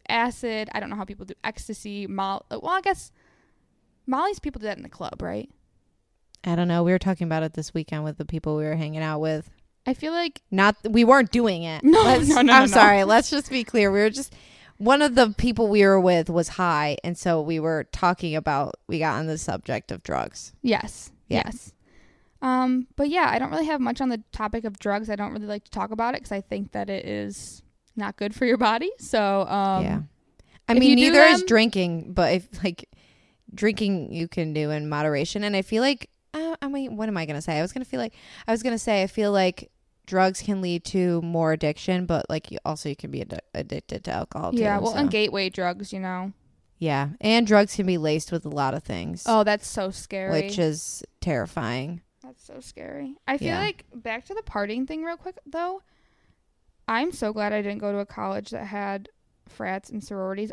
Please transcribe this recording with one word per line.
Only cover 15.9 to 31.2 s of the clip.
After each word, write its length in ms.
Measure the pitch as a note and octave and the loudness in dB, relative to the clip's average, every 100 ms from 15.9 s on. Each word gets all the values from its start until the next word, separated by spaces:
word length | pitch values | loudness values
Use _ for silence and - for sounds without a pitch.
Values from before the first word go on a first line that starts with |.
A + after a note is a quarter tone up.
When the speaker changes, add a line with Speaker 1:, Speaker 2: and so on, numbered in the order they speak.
| G3 | 8
Speaker 2:
with 280 | F3+ E3+ D#3+ | 6 4 2
was 200 | E3+ E3 | 0 -2
high, 480 | - F3 D3+ D3+ C#3+ | 0 0 2 0 -2
and 120 | E3+ E3+ | -6 -4
so 240 | F3+ D#3+ | 0 0
we 200 | D3+ D#3+ | 0 -2
were 240 | D#3+ D#3 - | -2 -2 -4
talking 420 | - F3+ F3+ E3+ D#3 | -2 0 0 -2 -4
about, 380 | D#3 C#3 C#3+ - - | -2 -2 -2 -8 -6
we 100 | D#3+ | -2
got 200 | D#3 B2+ | -2 -2
on 80 | D#3+ | -4
the 120 | D#3 | -6
subject 520 | - F#2+ - A#2 - | -6 -8 -4 -6 -6
of 100 | F2+ | -12
drugs. 500 | - C2+ G1+ - - _ | -6 -6 -6 -12 -20 _
Speaker 1:
Yes. 500 | B3 G#3 - - - _ - | -2 -2 -2 -16 -20 _ -4
Speaker 2:
Yeah. 140 | - - | -4 -4
Speaker 1:
Yes. 260 | A3+ - _ _ _ _ _ _ - | -8 -16 _ _ _ _ _ _ -6
Um, 460 | C4 B3+ B3+ B3+ B3+ - | -2 0 2 0 -2 -4
but 120 | C#4+ | -2
yeah, 200 | F4 D4 | 0 0
I 80 | A3+ | 0
don't 120 | C4+ | -2
really 160 | D#4+ D#4 | -2 -2
have 140 | D4 | -2
much 200 | A#3+ A#3+ | -2 -2
on 60 | C4 | -4
the 120 | A3+ - | -4 -8
topic 320 | - G#3 A3+ | -8 -6 -6
of 140 | A3 G3 | -8 -6
drugs. 300 | G#3 G3+ A3 | -4 -4 -4
I 80 | G3+ | -6
don't 160 | G#3 | -6
really 140 | G#3+ G#3 | -8 -8
like 180 | G#3 | -10
to 60 | - | -10
talk 200 | - G3 | -4 -2
about 220 | A3 A#3 | 0 0
it 60 | C4+ | -2
'cause 120 | - | -6
I 80 | G3 | -8
think 300 | - G3+ G3+ | -6 -6 -6
that 180 | G#3 G3 | -6 -6
it 160 | G3 - | -6 -6
is 560 | G#2 G2+ - - - _ _ _ A3+ | -6 -6 -10 -16 -20 _ _ _ -8
not 200 | G3+ - | -8 -6
good 180 | G#3 | -6
for 100 | - | 0
your 140 | B3 A#3 | 2 4
body. 320 | A3+ A3+ F4+ B4+ | 4 2 -2 -8
So, 440 | - A3+ G3+ G3 - | -2 0 2 2 0
um, 360 | G3+ G3 F#3+ | 0 0 0
Speaker 2:
Yeah. 160 | - - D3 _ _ _ _ _ - | 0 -4 -6 _ _ _ _ _ 2
I 40 | |
Speaker 1:
if 40 | B3 | 6
Speaker 2:
mean, 100 | C4+ | 8
Speaker 1:
you 60 | B3 | 8
do 60 | C#4+ | 8
Speaker 2:
neither 120 | D4 | 10